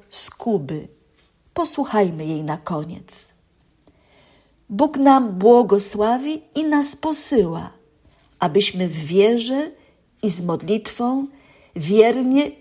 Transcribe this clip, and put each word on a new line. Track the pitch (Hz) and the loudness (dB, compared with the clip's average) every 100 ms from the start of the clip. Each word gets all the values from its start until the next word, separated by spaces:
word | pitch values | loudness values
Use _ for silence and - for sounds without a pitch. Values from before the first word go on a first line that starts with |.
| - | -10
z | - - | -6 -6
Kuby. | - 240 196 135 151 - _ _ _ _ _ _ | -6 -4 -2 -4 -10 -12 _ _ _ _ _ _
Posłuchajmy | - 226 - 269 214 185 160 156 | -4 -4 -4 -2 0 0 -2 -6
jej | 156 | -6
na | 151 151 | -6 -8
koniec. | - 156 165 180 - - - _ _ _ _ _ _ _ _ _ _ _ _ _ - | -6 -8 -8 -14 -12 -12 -12 _ _ _ _ _ _ _ _ _ _ _ _ _ -8
Bóg | 202 294 277 | -2 0 4
nam | 277 269 233 | 6 6 2
błogosławi | 185 214 240 220 202 - 208 214 254 294 311 - | 4 6 6 6 2 2 0 0 -2 -4 -10 -8
i | 294 | -4
nas | 311 294 285 - | 0 0 0 -2
posyła, | 320 302 - 254 170 165 - - _ _ _ _ _ - | -2 0 2 2 0 -4 -12 -20 _ _ _ _ _ -6
abyśmy | 175 196 - 180 180 | 0 0 0 -2 -6
w | 156 151 | -6 -2
wierze | 185 208 233 233 269 302 - _ _ _ _ | 2 4 2 -2 -6 -6 -12 _ _ _ _
i | 214 | -4
z | 180 | -2
modlitwą | 175 160 160 220 220 - 240 269 277 - _ _ _ 180 | -4 -4 -2 -4 -6 -6 -4 -4 -6 -12 _ _ _ -8
wiernie | 156 208 226 247 254 277 294 - | 2 4 6 4 2 2 0 -4